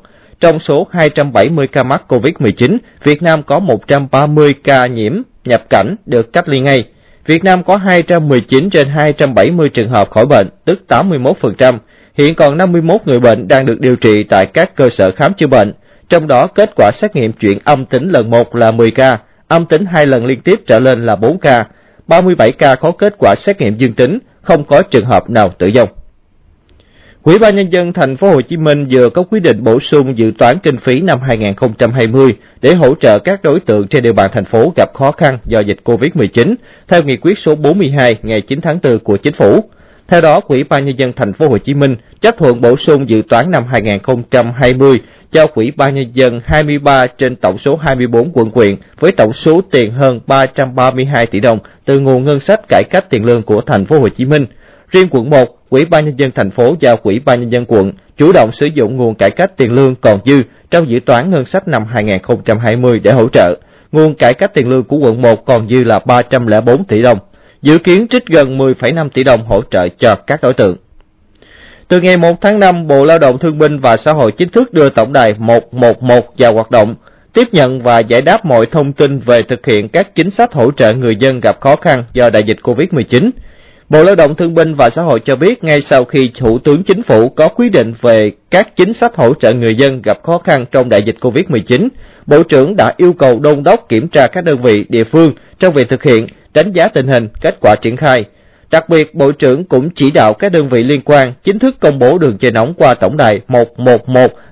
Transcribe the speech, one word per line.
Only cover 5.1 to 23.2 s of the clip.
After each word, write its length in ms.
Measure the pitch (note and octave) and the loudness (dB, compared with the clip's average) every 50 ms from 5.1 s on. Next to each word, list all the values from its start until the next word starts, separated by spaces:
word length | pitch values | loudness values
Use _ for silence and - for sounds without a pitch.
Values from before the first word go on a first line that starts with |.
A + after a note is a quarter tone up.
| D3 G#3+ C4 _ _ _ - | -4 -6 -10 _ _ _ -4
nhập 240 | B2+ A#2+ A2 - - | -2 -2 -2 -2 0
cảnh 260 | - G#2+ G2 A#2+ F#3+ - _ | 0 0 0 -2 -6 -10 _
được 280 | - B2 A#2+ A2+ - - | -4 -2 -2 -2 -2 -4
cách 160 | E3+ F3+ E3 | -4 -4 -2
ly 100 | C#3+ C3 | -2 -2
ngay. 240 | C3 C#3+ C#3 C3 G#2+ - _ _ _ _ _ _ _ | 0 0 0 0 -2 -6 _ _ _ _ _ _ _
Việt 180 | - D#3 E3 F#3 | -2 -2 0 2
Nam 200 | F#3+ F#3 F3+ E3+ | 2 0 0 0
có 140 | - F#3+ | 0 -2
hai 240 | G#3 F#3 G3 F3+ F3 | 0 0 0 0 0
trăm 260 | D#3+ - F3+ E3+ D#3 | 0 0 0 0 0
mười 140 | D3 C#3 B2 | 0 0 0
chín 280 | G2+ - C3+ C3 D#3 G3+ | 0 0 0 0 0 0
trên 200 | G3 D#3+ C#3 C#3 | 0 0 0 0
hai 240 | C#3+ D3+ D3 D3+ C#3+ | -2 -2 -2 -2 0
trăm 200 | - D#3 C#3 B2+ | -2 -2 0 0
bảy 180 | G#2 G2 C3+ | 0 0 2
mươi 180 | F3 F3 D#3 C#3 | 0 0 -2 -2
trường 200 | - B2 A2 A2 | -2 -4 -4 -2
hợp 200 | B2+ G#2+ G2 - | 0 -2 -2 0
khỏi 160 | - A2 A#2 | 0 0 2
bệnh, 220 | C#3+ D3 A2+ G2 F2 - _ - | 2 2 2 2 0 -6 _ -4
tức 220 | - F#3 G3 _ | -4 -4 -4 _
tám 220 | - C3 A#2 D#3+ G3 | -4 -2 -2 0 -2
mươi 100 | E3+ C#3 | -2 -2
mốt 180 | B2 C3+ G3 | -2 -2 -2
phần 180 | - - A#2+ F#2+ | -2 -4 -6 -2
trăm. 240 | - B2+ B2+ B2 A2 - _ _ _ _ _ _ | 0 2 0 0 0 -6 _ _ _ _ _ _
Hiện 220 | - C#3+ D3 E3 | -2 0 0 2
còn 220 | - - C#3 C#3+ | 2 0 2 2
năm 140 | D#3+ F#3+ F#3 | 0 0 0
mươi 100 | F3 E3+ | 0 0
mốt 200 | D#3+ E3 F3+ A3+ - | 0 0 -2 -2 0
người 140 | E3 C3 A#2+ | 0 0 2
bệnh 280 | B2 A#2+ A2 G#2+ G#2+ | 2 2 2 2 0
đang 180 | F#2 C#3+ C3+ C3+ | 0 0 0 0
được 140 | B2+ A2+ - | 0 -2 -2
điều 160 | - B2+ B2 | 0 0 0
trị 280 | A#2+ - A2+ G#2+ G#2 G#2 | 0 2 2 2 2 0
tại 220 | - A2 G2 G2 | 0 0 0 0
các 300 | G2 - D#3+ F3 F#3 _ | 0 0 -2 -2 -2 _
cơ 140 | - C#3 A#2+ | 0 0 0
sở 220 | - - G2 F#2+ | 0 0 0 0
khám 220 | F#2 - D3 D#3 G3 | 0 0 -2 -2 -2
chữa 140 | - E3 | -2 -2
bệnh. 260 | C#3+ B2+ A#2+ G2+ G#2 - _ _ _ _ _ _ - | 0 2 2 0 0 -4 _ _ _ _ _ _ -2
Trong 180 | F3 E3+ D#3 | -2 0 0
đó, 200 | D3+ C3+ B2 D3 | 2 0 2 0
kết 240 | F3+ - - G#3 G#3+ - | 0 0 0 -2 0 2
quả 160 | - A2+ G#2 A2 | 2 2 2 0
xét 220 | - - G#3 - | -2 -4 -6 -4
nghiệm 180 | D#3 A#2 A2 A2+ | -4 -4 -4 -4
chuyển 240 | - - G2+ G2+ G#2 - | -4 -2 -2 -2 -2 -2
âm 220 | - D3 C3 C3 | -2 -2 -2 -2
tính 240 | - - B2+ C3+ F#3+ | -4 -4 -4 -2 0
lần 200 | F3+ - A2+ A2+ | 0 0 0 2
một 260 | A#2 A#2 A#2+ - - | 0 0 0 0 -2
là 160 | A#2 A#2 A2+ | 0 0 0
mười 200 | A2+ A#2 A#2 A2+ | 2 2 0 0
ca, 260 | A2 - C3 C3 B2 G#2+ _ _ _ _ _ | 2 2 2 2 0 -2 _ _ _ _ _
âm 180 | - D#3 E3+ E3+ | -2 -2 -2 0
tính 200 | - E3+ D#3 G3+ | 0 -2 -2 -2
hai 220 | F#3 F3 D#3+ D3+ | -2 -2 0 0
lần 180 | C#3+ C3 A#2+ A#2 | 2 0 0 -2
liên 160 | B2+ C3+ A#2 | -2 -4 -4
tiếp 200 | - E3+ G3 A3+ - | -2 -2 -2 -2 0
trở 120 | - A#2+ B2 | 0 0 2
lên 260 | C3 C3 B2+ A#2 A#2 | 2 2 0 0 -2
là 100 | A#2 A2 | -2 -2
bốn 240 | F#2 G#2+ A#2+ E3 F#3+ | 0 0 -2 -2 0
ca. 260 | - D3 C3 A#2 G#2+ - _ _ _ _ _ _ _ | 0 0 0 0 0 -4 _ _ _ _ _ _ _
Ba 140 | - E3 E3+ | 0 2 2
mươi 140 | F#3 F#3 F3 | 2 2 2
bảy 160 | D3+ A#2+ A#2 | 2 2 0
ca 240 | C3+ - D#3 C#3+ C3 | 0 2 2 0 2
có 160 | - - D#3+ | 0 0 -4
kết 240 | E3+ - - G#2+ - | -2 -2 -2 -2 -2
quả 160 | - | 0